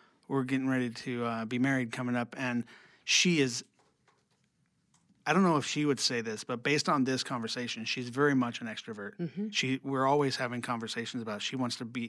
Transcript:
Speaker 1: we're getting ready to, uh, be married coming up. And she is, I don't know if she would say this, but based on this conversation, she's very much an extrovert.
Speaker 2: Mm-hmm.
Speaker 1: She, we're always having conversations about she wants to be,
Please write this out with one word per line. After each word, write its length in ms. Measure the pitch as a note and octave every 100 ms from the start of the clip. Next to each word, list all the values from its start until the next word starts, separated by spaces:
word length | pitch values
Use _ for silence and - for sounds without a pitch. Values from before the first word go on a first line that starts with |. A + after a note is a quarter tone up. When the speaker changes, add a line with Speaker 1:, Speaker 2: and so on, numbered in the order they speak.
| _ _ -
Speaker 1:
we're 180 | C3+ B2+
getting 220 | C3+ C3
ready 220 | C3 B2
to, 360 | A#2 C3+ A#2+ A#2
uh, 200 | A2+ A2+
be 140 | B2
married 320 | C3+ C3 A#2
coming 240 | - B2 B2
up. 200 | A#2+ C#3
And 240 | B2+ A#2+ - - - _
she 360 | - - F3+ D#3+
is, 240 | C3 A#2+ - _ _ _ _ _ _ _ _ _ _ _ _ _ _ _ -
I 40 |
don't 100 | F3
know 140 | F#3 D3+
if 80 | -
she 180 | D3
would 160 | D3 B2
say 220 | - A#2+
this, 240 | A2+ G#2+ -
but 180 | A#2+
based 240 | C#3 D3 -
on 160 | D3
this 180 | C3 C3
conversation, 600 | - B2+ A2+ B2+ A#2+ A#2
she's 240 | G#2+ B2+ A#2+
very 260 | B2 D3
much 280 | C3+ A#2+ -
an 60 | A#2
extrovert. 500 | G#2+ - G#2 G#2 -
Speaker 2:
Mm-hmm. 300 | E3+ F3+ G#3+
Speaker 1:
She, 320 | - - C3+
we're 240 | C#3 C3+ C3+
always 300 | D3 C#3 -
having 240 | B2 A#2+
conversations 600 | A#2+ A#2 A2 A#2 A2+ B2
about 200 | A2 G2+
she 160 | - C3
wants 180 | B2 -
to 80 | A#2
be, 220 | B2